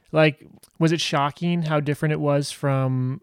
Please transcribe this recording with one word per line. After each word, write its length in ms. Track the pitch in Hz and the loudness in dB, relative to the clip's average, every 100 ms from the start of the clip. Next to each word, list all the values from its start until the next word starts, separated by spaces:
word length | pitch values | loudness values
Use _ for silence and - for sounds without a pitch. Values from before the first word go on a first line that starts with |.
| _ | _
Like, 340 | 156 156 143 - - - - | 2 2 2 -12 -20 -14 0
was 100 | 165 | 2
it 100 | 165 | 2
shocking 640 | - 151 143 - 170 175 | 0 0 0 -2 -2 -2
how 160 | 160 151 | 0 -2
different 360 | 147 143 156 | -2 -2 -2
it 60 | 151 | -2
was 300 | 147 143 139 | 0 0 -2
from 720 | - 143 135 131 131 127 135 | -4 -2 0 0 0 -2 -6